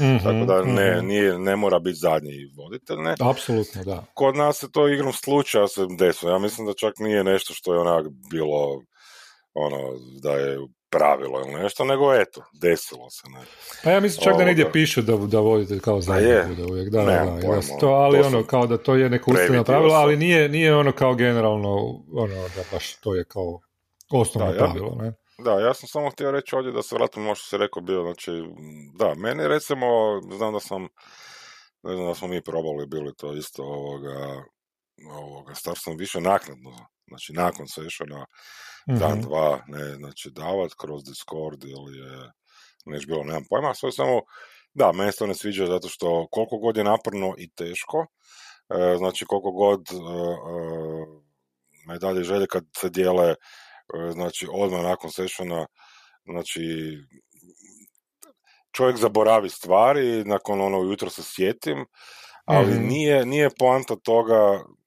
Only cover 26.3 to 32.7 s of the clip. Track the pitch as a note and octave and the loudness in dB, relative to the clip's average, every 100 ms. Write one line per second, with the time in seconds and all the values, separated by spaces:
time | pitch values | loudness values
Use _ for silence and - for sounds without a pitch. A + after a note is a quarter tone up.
26.3 | C#3 C3+ C3 C3 A#2+ A2 A#2 A#2+ - G#2+ | -4 -4 -4 -4 -6 -4 -2 -2 -2 -6
27.3 | G#2 - G2+ G#2 G2 F2 F#2 E2+ F2 - | -6 -6 -4 -4 -4 -4 -4 -4 -8 -8
28.3 | E2 E2 E2 D2+ D2+ C#2+ - G#2+ D2+ G#2+ | -10 -10 -16 -20 -20 -14 -2 -2 -2 -4
29.3 | C#3+ D3+ D3+ - C#3 B2 A#2 A2 G2+ F#2 | -4 0 -2 -2 -2 0 2 2 -2 -6
30.3 | F#2+ A2 G#2 - G2 F#2 _ _ - - | -6 -4 -4 -6 -10 -10 _ _ -20 -20
31.3 | - - - _ _ E2+ F#2 F2 E2+ F2+ | -20 -20 -20 _ _ -10 -6 -6 -6 -6
32.3 | F2+ D#2+ E2 D#2+ | -8 -6 -6 -6